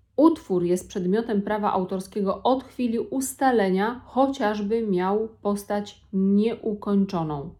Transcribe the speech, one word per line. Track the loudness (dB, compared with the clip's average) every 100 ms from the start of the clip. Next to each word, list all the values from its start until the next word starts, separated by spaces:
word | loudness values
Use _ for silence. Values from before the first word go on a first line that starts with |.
| _ 4
Utwór | 4 4 0 -2
jest | 0 -2 -2
przedmiotem | -4 0 0 0 -2
prawa | 0 -2 0
autorskiego | 0 -2 -6 -6 -4 -2 0
od | 0 0
chwili | -2 -6 -2 -2
ustalenia, | -4 -4 -6 0 2 4 2 2 0 -4
chociażby | -6 0 0 2 -2 -2 -2 -2 0
miał | 0 0 0 -2 -4
postać | -4 -4 -2 -4 -6 -12 _
nieukończoną. | 0 2 4 2 0 -6 -6 0 2 2 0 -4 -6 -8 -14